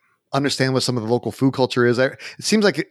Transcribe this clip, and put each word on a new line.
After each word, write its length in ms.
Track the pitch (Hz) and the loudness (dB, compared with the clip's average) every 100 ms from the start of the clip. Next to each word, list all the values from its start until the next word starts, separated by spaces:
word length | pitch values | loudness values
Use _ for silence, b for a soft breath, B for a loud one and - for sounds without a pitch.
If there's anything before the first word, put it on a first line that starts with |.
| _ _ _ | _ _ _
understand 400 | 139 139 - 131 | -4 -2 -2 0
what 100 | 131 | 0
some 140 | - 123 | -2 -4
of 60 | |
the 60 | 110 | -2
local 220 | 120 113 | -2 -2
food 220 | - 135 | -2 0
culture 320 | 127 127 - 120 | 2 0 2 2
is. 120 | 120 | 2
I, 100 | 135 | 0
it 120 | - B B | -2 B B
seems 240 | - 214 202 | -2 2 2
like 200 | 143 - | 0 -2